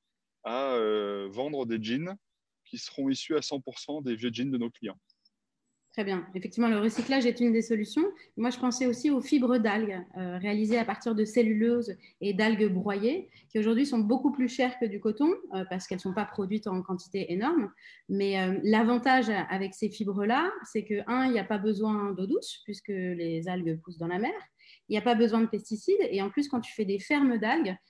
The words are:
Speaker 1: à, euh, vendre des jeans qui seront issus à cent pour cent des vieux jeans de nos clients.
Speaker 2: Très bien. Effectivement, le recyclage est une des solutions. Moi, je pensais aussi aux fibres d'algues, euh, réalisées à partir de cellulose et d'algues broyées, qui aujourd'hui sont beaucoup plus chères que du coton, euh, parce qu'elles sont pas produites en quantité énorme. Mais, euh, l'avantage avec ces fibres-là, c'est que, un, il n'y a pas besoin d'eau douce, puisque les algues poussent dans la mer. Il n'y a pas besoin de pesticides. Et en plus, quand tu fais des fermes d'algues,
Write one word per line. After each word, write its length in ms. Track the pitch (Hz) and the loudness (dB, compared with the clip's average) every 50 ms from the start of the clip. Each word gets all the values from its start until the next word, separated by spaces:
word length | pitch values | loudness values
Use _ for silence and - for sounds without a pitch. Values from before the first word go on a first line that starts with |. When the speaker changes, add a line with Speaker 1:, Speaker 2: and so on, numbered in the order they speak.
| _ _ _ _ _ _ _ _ - | _ _ _ _ _ _ _ _ -8
Speaker 1:
à, 300 | 113 117 131 139 135 127 | -6 -4 -2 -2 0 0
euh, 560 | 117 110 107 107 107 101 101 101 98 98 98 | 0 2 2 0 0 0 -2 -4 -6 -8 -6
vendre 340 | 98 117 139 151 151 139 127 | -6 -6 -4 -4 -4 -4 -4
des 160 | 113 113 110 | -2 -2 -4
jeans 360 | 107 110 123 147 170 180 196 - _ _ _ _ _ _ _ _ _ | -2 -2 -2 -4 -4 -6 -10 -12 _ _ _ _ _ _ _ _ _
qui 120 | _ 240 | _ -14
seront 300 | - - - - 143 135 135 | -12 -12 -10 -8 -4 -2 -2
issus 280 | 131 - - - 160 | -2 -2 -2 -2 -2
à 40 | 147 | -2
cent 200 | - - 147 139 | -2 -4 -6 -8
pour 180 | - 135 120 - | -8 -10 -12 -12
cent 220 | - - 143 151 | -10 -8 -8 -6
des 140 | 139 123 117 | -4 -4 -4
vieux 160 | 107 120 123 110 | -2 -4 -4 -4
jeans 180 | 120 127 139 | -4 -2 -2
de 60 | 131 | -2
nos 120 | 120 117 120 | -2 -2 -4
clients. 300 | - - 113 98 - - _ _ _ _ _ _ _ _ _ _ _ _ _ _ _ _ _ _ _ | -6 -8 -10 -10 -10 -12 _ _ _ _ _ _ _ _ _ _ _ _ _ _ _ _ _ _ _
Speaker 2:
Très 100 | 226 202 | -6 -4
bien. 240 | 196 190 180 175 - 185 | -2 -4 -4 -4 -6 -8
Effectivement, 320 | 185 185 214 - 226 240 | -10 -10 -6 -2 0 2
le 100 | 233 220 | 2 2
recyclage 480 | 208 214 226 226 247 226 - 269 269 233 | 2 2 0 0 -2 0 0 2 2 4
est 140 | 240 233 - | 2 2 4
une 120 | 240 233 | 4 4
des 120 | 220 226 226 | 4 4 2
solutions. 420 | - 226 208 208 - - 302 349 403 - - - _ - | 2 0 -2 -2 0 0 0 0 0 -2 -6 -14 _ -6
Moi, 160 | 208 233 254 | -4 -2 -2
je 80 | 247 - | -2 0
pensais 260 | 254 247 240 - 262 | 0 0 0 2 2
aussi 240 | 247 233 247 - 302 | 0 2 2 2 2
aux 100 | 285 247 | 2 2
fibres 380 | - - 302 269 254 233 254 | 2 2 4 4 4 4 4
d'algues, 480 | 240 214 214 202 220 220 202 190 180 180 - - | 4 4 2 2 0 0 -2 -4 -6 -10 -10 -8
euh, 220 | 185 185 180 180 | -6 -6 -6 -4
réalisées 400 | 180 185 208 208 208 220 214 240 | -4 -2 0 0 2 2 2 2
à 80 | 233 220 | 2 2
partir 300 | 208 208 - - 233 226 | 0 -4 -4 -2 -2 0
de 100 | 208 214 | 0 0
cellulose 720 | 214 - 247 233 214 220 214 226 233 240 240 233 208 185 - - - _ - | 2 4 4 4 4 4 4 4 4 4 2 0 -2 -8 -12 -14 -20 _ -6
et 140 | 180 202 196 | -4 -2 2
d'algues 360 | 185 214 226 220 202 214 202 | 2 4 4 4 4 4 2
broyées, 600 | 180 185 - 208 196 202 208 240 311 381 - - _ - _ _ | 2 0 0 0 -2 0 0 0 0 -2 -6 -10 _ -20 _ _
qui 80 | - | -2
aujourd'hui 300 | 220 208 226 233 240 285 | 0 2 4 4 2 2
sont 100 | - 247 | 2 2
beaucoup 340 | 226 208 202 262 254 - 285 | 2 2 2 2 2 2 2
plus 160 | - - 254 | 2 2 0
chères 300 | 240 - - 247 254 254 | 0 2 0 0 0 0
que 80 | - 240 | -2 -4
du 140 | 214 196 208 | -4 -4 -2
coton, 340 | - 214 208 - 285 330 392 - - - 190 | -2 -2 0 2 2 2 2 0 -4 -6 -6
euh, 100 | 190 190 - | -6 -6 -4
parce 160 | 185 185 - | -6 -6 -6
qu'elles 120 | - 190 185 | -6 -6 -6
sont 140 | - 190 185 | -4 -4 -2
pas 120 | 214 202 | -2 -4
produites 420 | - - - 196 180 214 214 - | -4 -4 -4 -2 -2 -2 -2 -2
en 160 | 202 185 185 185 | -2 -4 -4 -4
quantité 500 | - 185 175 - - - 196 185 - 175 | -4 -6 -6 -6 -6 -6 -6 -4 -2 -2
énorme. 380 | 190 233 302 349 311 208 - - _ - - - - _ - | -2 0 2 2 2 0 -2 -6 _ -20 -20 -20 -14 _ -4
Mais, 300 | 196 196 196 196 196 190 | -2 0 0 2 2 2
euh, 200 | 185 185 190 - - | 2 0 0 2 4
l'avantage 680 | 208 214 214 226 226 247 233 - 269 262 262 226 220 208 190 160 - | 4 6 6 6 4 4 4 4 4 4 4 4 2 0 0 -2 -2
avec 240 | 185 190 196 190 - | -2 -2 -4 -4 -4
ces 160 | - 214 208 | -4 -4 -4
fibres-là, 600 | 208 - 208 202 190 202 202 220 240 285 339 392 427 381 226 - | -2 -4 -4 -2 -2 0 2 2 2 2 0 0 -4 -6 -8 -6
c'est 140 | - 214 208 | -4 -4 -4
que, 160 | - 208 202 - | -2 -4 -4 -2
un, 180 | - 247 262 262 | -2 0 2 2
il 60 | 262 | 2
n'y 80 | 233 208 | 2 0
a 40 | 190 | 0
pas 140 | - 220 | -2 -2
besoin 540 | 196 196 220 208 190 214 214 214 208 202 202 190 | 0 0 0 0 0 0 0 0 0 -2 -2 -2
d'eau 140 | 180 190 | -2 -2
douce, 340 | 202 320 - - - - - - | 0 -2 -2 -2 -6 -12 -14 -12
puisque 260 | 214 202 - - - | -12 -12 -10 -8 -8
les 580 | 196 185 185 180 175 175 170 165 165 165 165 | -6 -4 -4 -4 -4 -4 -4 -4 -4 -4 -4
algues 340 | 185 180 185 170 165 160 160 | -4 -4 -2 -2 -2 -2 -4
poussent 160 | - 185 170 | -6 -10 -10
dans 80 | 160 165 | -6 -4
la 140 | 170 180 190 | -2 -2 -2
mer. 160 | 226 311 440 403 - - _ _ - - - - _ - | -2 -2 -4 -6 -10 -16 _ _ -20 -20 -20 -16 _ -4
Il 20 | |
n'y 80 | 214 214 | -2 0
a 20 | |
pas 140 | 208 247 233 | 2 2 4
besoin 260 | 220 233 214 226 226 | 4 4 4 4 2
de 60 | 226 | 2
pesticides. 500 | 214 214 196 - - 214 208 - 359 392 427 370 - | 2 0 -4 -4 -6 -8 -4 0 2 2 4 2 2
Et 100 | 190 196 | 0 -2
en 80 | 196 202 | -2 -2
plus, 180 | - 294 285 | 0 -2 -2
quand 140 | - 269 233 | 0 -2 -4
tu 120 | - - - | -4 -4 -4
fais 120 | - 214 | -4 -2
des 140 | 185 196 196 | -2 -2 -2
fermes 400 | - - 302 285 277 254 240 214 | 0 0 2 4 4 4 2 2
d'algues, 360 | 214 220 277 339 277 185 185 - _ | 2 2 2 2 2 0 -2 -6 _